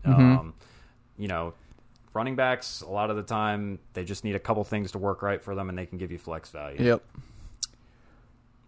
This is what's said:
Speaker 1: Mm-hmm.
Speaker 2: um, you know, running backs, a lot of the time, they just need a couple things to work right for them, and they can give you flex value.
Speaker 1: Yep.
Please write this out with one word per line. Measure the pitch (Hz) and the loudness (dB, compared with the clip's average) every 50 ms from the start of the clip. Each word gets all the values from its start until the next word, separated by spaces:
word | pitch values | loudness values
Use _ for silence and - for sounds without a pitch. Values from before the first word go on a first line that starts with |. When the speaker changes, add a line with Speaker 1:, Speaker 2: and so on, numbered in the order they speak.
| - | 4
Speaker 1:
Mm-hmm. | 147 131 131 127 127 127 131 | 6 8 10 10 8 8 6
Speaker 2:
um, | 80 80 - - - - - - - - _ _ - _ _ | 2 -4 -12 -16 -20 -20 -20 -20 -20 -20 _ _ -20 _ _
you | - 104 | -8 -6
know, | 98 92 82 85 85 85 - - - - - - - - - - - - | -4 -2 -2 -4 -4 -8 -12 -18 -20 -20 -20 -20 -20 -20 -20 -16 -8 -4
running | 110 113 135 131 | -4 -2 -2 0
backs, | 123 131 127 127 123 - - - - | 2 2 2 2 0 -2 -8 -10 -10
a | - 78 | -8 -4
lot | 98 104 107 107 | -2 0 0 0
of | 107 | 0
the | 104 98 | -2 -2
time, | - 113 107 107 107 104 104 104 101 98 90 - - - | -2 -2 0 2 0 0 0 -2 -6 -8 -10 -12 -12 -8
they | 95 90 | -8 -6
just | 87 101 - - | -6 -6 -4 -4
need | 107 98 | -2 -2
a | 98 | -2
couple | - - 113 107 | 0 0 0 0
things | 101 - 110 107 101 92 | 0 -2 -2 -2 -2 -4
to | - 101 | -4 -2
work | 95 101 95 - | -2 -2 -2 -2
right | 101 101 101 - | -2 -2 -2 -2
for | - 98 98 | -4 -6 -6
them, | 98 98 92 | -6 -4 -6
and | 90 | -6
they | 90 92 | -6 -8
can | 90 - 87 | -8 -8 -8
give | 92 87 | -8 -8
you | 87 85 | -8 -10
flex | - 85 82 80 - - | -10 -8 -10 -10 -10 -12
value. | - 76 73 71 69 73 120 | -14 -12 -12 -8 -2 2 4
Speaker 1:
Yep. | 120 120 - - - - - - - - - - - - - - - - - - - - - - - - - - - - - _ _ _ _ _ | 4 4 2 0 -8 -20 -20 -20 -18 -18 -18 -18 -18 -12 -8 -10 -10 -10 -12 -20 -20 -20 -20 -20 -20 -20 -20 -20 -20 -20 -20 _ _ _ _ _